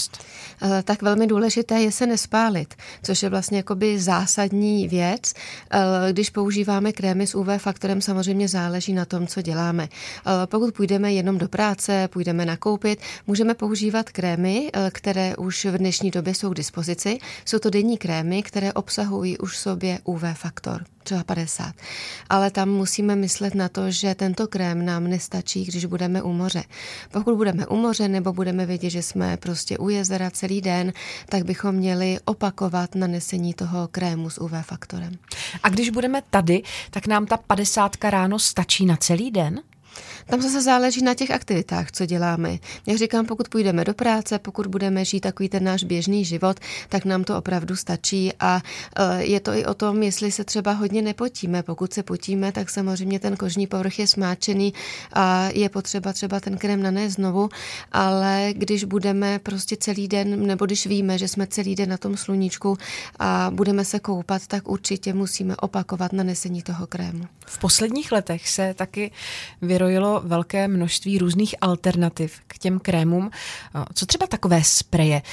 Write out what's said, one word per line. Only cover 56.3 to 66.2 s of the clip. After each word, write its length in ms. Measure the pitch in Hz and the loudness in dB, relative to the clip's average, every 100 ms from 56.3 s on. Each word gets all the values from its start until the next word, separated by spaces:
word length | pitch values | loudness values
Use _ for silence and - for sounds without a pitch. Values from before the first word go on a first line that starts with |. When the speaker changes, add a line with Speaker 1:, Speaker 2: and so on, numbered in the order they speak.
| 196 | -2
Speaker 1:
ten 180 | 196 190 | -2 -2
krém 260 | 202 202 | 0 2
nanést 300 | 196 190 214 | 2 2 0
znovu, 360 | 190 190 185 208 - - - - | 0 2 2 0 -2 -10 -12 -2
ale 580 | - 190 190 196 196 202 | 2 4 4 4 2 2
když 300 | 202 196 208 | 0 0 0
budeme 560 | 196 196 202 196 202 202 | 0 0 2 2 2 0
prostě 380 | 202 196 - 208 | -2 -4 -4 -2
celý 300 | - 202 202 | -2 -2 0
den, 400 | 202 202 202 202 | 0 2 2 0
nebo 180 | 190 196 | 2 0
když 220 | 202 - | 0 0
víme, 300 | 202 190 185 | 2 2 0
že 100 | 190 | 0
jsme 200 | 202 196 | -2 -2
celý 280 | 214 196 190 | -2 -2 0
den 140 | 190 | -2
na 80 | 185 | -2
tom 200 | 202 196 | -4 -4
sluníčku 600 | - 196 190 - 202 196 - - - - | -2 0 0 0 0 -2 -4 -10 -12 -4
a 320 | 190 185 185 | 0 2 0
budeme 320 | 180 202 196 196 | 2 2 2 0
se 140 | 208 | -2
koupat, 480 | 208 180 170 190 - | -2 -4 -2 -4 -2
tak 220 | 202 196 | -6 -4
určitě 440 | 196 - 190 196 | -4 -4 -4 -2
musíme 420 | 190 190 - 185 190 | -2 -2 -2 -4 -2
opakovat 580 | 190 196 180 185 180 | -2 -2 -4 -4 -2
nanesení 480 | 190 | 0